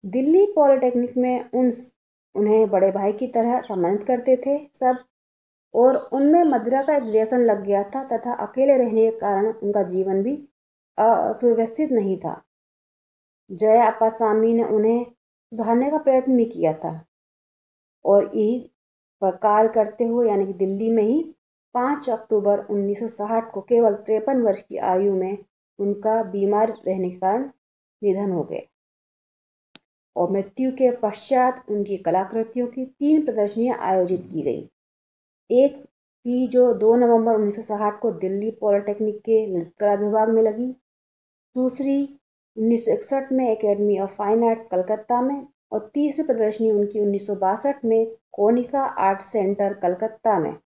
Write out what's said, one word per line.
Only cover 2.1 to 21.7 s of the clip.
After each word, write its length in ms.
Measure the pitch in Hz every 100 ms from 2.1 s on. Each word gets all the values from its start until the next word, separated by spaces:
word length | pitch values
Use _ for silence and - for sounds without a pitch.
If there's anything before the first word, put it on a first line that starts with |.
| _ _
उन्हें 340 | 196 208 220 214
बड़े 220 | 190 190
भाई 220 | 190 196
की 140 | 208 254
तरह 340 | 240 226 247
सम्मानित 420 | - 190 170 202
करते 340 | 208 247 254 254
थे 320 | 262 285 294
सब, 320 | - 254 247 - _ _ _ _ _ _
और 220 | - 254
उनमें 480 | - - 269 285 339
मदिरा 400 | 330 247 220 262
का 140 | 277 294
एक 60 |
व्यसन 360 | 226 214 220 247
लग 240 | 233 202
गया 200 | 196 196
था 200 | 202 269
तथा 300 | 269 226 247
अकेले 440 | - 208 262 277 262
रहने 340 | 233 220 226
के 80 | 220
कारण 340 | 202 196 214
उनका 300 | 220 202 202
जीवन 400 | 180 185 190 196
भी 260 | 214 294 - _ _ _ _ -
असुव्यवस्थित 920 | 220 226 - 220 240 226 226 226 311
नहीं 260 | 240 196 190
था। 280 | 165 - _ _ _ _ _ _ _ _ _ _ _
जया 400 | 180 220 226 226
अप्पासामी 600 | 220 220 220 226 220 226
ने 100 | 233
उन्हें 420 | 226 214 220 233 240 _ _ _ _
सुधारने 380 | 226 220 233 277
का 60 | 311
प्रयत्न 400 | 294 262 262 254
भी 80 |
किया 280 | 233 - 165
था 340 | 156 165 160 - _ _ _ _ _ _ _ _ _
और 320 | 311 202 - 220
यही 340 | 214 247 - _ _ _ _ _
प्रकार 480 | 196 180 214 214 220
करते 360 | 220 214 -
हुए, 260 | 233 233 233
यानी 160 | 196
कि 80 | 196
दिल्ली 360 | 185 190 196 226
में 140 | 226
ही 320 | 214 294 330 - _ _ _